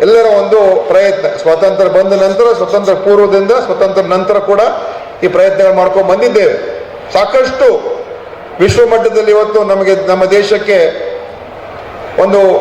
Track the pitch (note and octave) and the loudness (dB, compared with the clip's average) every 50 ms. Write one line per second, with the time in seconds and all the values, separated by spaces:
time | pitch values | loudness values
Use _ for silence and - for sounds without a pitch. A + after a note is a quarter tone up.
0 | - F#3+ A3 A#3 A3+ A3+ G#3+ G3+ G3 G3 G#3 A3 G3+ F#3+ F#3 - - - F3 F#3 | 2 4 4 4 4 4 2 2 2 2 2 2 4 4 2 2 0 2 2 2
1 | G3+ G3+ G3 F#3+ - - - - - D#3+ D#3+ E3 G3 F#3+ - F#3+ F#3+ F3+ - F#3 | 2 2 0 -2 -2 -4 -4 -2 0 0 0 2 2 0 2 2 0 2 2 2
2 | F#3+ F#3+ G3 G3 F#3+ G3 G3 - A#3 A#3+ A3+ - F#3 F#3 F#3+ G3+ G3+ G3 F#3+ - | 2 2 2 0 0 0 0 0 0 0 0 0 -2 -2 -2 -2 0 0 -2 0
3 | - G3+ G3+ G3+ G#3 G3 F#3 G3 G3 G3+ A#3 B3+ - - F#3 - G3 F#3+ F#3+ F#3+ | 2 0 2 2 2 2 2 0 2 2 0 0 0 -2 -2 0 0 0 0 0
4 | F#3 E3+ F3+ F#3+ F#3+ F#3+ G#3 G3+ G3 F#3+ G3+ G3+ A3 A3+ - - - - - - | 0 0 0 -2 0 0 -2 -2 0 0 2 2 2 0 0 -4 -8 -10 -10 -12
5 | - - - - - F#3 F3+ E3+ F#3 G3 G3 G3 G3 F#3+ F#3+ F#3+ F3+ F#3 F#3+ F#3+ | -14 -14 -10 -4 -4 -2 2 2 2 2 2 2 2 2 4 2 2 0 2 0
6 | F#3+ F#3 F3+ G#3+ A#3 A#3+ G3+ G#3+ G3 D#3 - - - - - - - - - - | 0 2 0 0 0 2 2 2 2 2 0 -2 -6 -8 -10 -10 -12 -14 -16 -16
7 | - - - F#3 G#3 - - C4 B3+ C4 C4 B3+ C4+ B3+ A3+ - - - - - | -16 -4 -2 -2 -2 0 0 0 0 0 -2 0 0 2 2 0 -2 -6 -8 -8
8 | - - - - - - - - - - - - F3 - - A#3+ A#3+ A3+ A3+ A3+ | -10 -12 -14 -16 -14 -16 -16 -18 -18 -18 -4 -2 0 0 4 2 2 4 4 2
9 | A3+ A3+ G3 G#3+ G#3+ G#3+ G#3 G#3+ G#3+ G#3+ G#3+ G#3+ G#3 F#3+ G3 G3 F#3+ F#3+ F#3+ F#3+ | 0 0 0 0 2 2 2 2 2 0 0 -2 0 0 0 0 2 0 0 0
10 | G3 F#3 F#3 F#3+ F#3+ F#3 F#3+ G3+ G3+ G3+ G#3+ G3+ G3+ - G3+ F#3 E3 D3+ - - | 0 -2 0 0 2 2 2 2 2 2 -2 -2 0 0 2 2 2 0 0 -4
11 | - - - - - - - - - - - - - - - - - - - - | -8 -8 -10 -10 -12 -14 -16 -16 -18 -18 -18 -16 -16 -16 -16 -16 -16 -16 -16 -14
12 | - - - - - G3+ - - G3 F#3+ F3+ - | -14 -8 -2 0 0 2 4 4 4 4 2 2